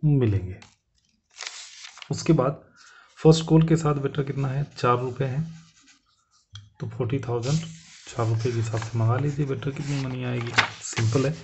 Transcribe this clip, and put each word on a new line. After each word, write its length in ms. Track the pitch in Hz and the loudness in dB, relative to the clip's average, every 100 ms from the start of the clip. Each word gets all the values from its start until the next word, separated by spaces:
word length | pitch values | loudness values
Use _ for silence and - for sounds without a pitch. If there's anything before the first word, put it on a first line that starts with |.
मिलेंगे। 520 | 151 143 120 98 90 95 - _ _ _ _ _ _ - - - - - - - - | 4 4 4 2 -2 -12 -16 _ _ _ _ _ _ -16 -16 -14 -18 -18 -20 -20 -8
उसके 220 | - - | -6 2
बाद 280 | 160 131 151 - _ - - - - | 4 4 0 -12 _ -20 -20 -20 2
first 260 | 165 156 - | 6 6 6
call 220 | 160 160 | 4 6
के 80 | 160 | 4
साथ 200 | 147 143 | 4 0
बेटा 280 | 135 147 | -2 -2
कितना 240 | 139 131 135 | -4 -2 -2
है? 160 | 135 147 - | -2 -4 -2
चार 200 | 127 120 | 2 2
रुपये 280 | 127 117 135 | 0 -4 -4
है, 140 | 135 160 - - _ _ _ _ _ _ _ _ - - _ | -2 -6 -8 -20 _ _ _ _ _ _ _ _ -20 -20 _
तो 80 | 117 | -12
फ़ोर्टी 300 | - 123 135 | -4 -2 -2
थाउजेंड 380 | - 120 120 156 - - - - - | -2 -4 0 -2 -2 -16 -20 -20 -14
चार 200 | - 113 | -2 0
रुपये 240 | 113 127 | 2 0
के 60 | 117 | -2
हिसाब 220 | 113 117 | -2 -4
से 200 | - 117 | -4 0
मंगा 180 | 113 120 | 2 2
लीजिए 280 | 147 143 143 | 0 0 -2
बेटा, 260 | 127 139 | -2 -4
कितनी 340 | 139 139 143 131 | -6 -4 -2 -4
money 180 | 127 | -4
आएगी? 280 | 127 123 117 117 - - | -4 -4 -4 -2 -4 -6
Simple 420 | - - 110 139 135 | -10 -2 0 2 0
है। 80 | 160 | -2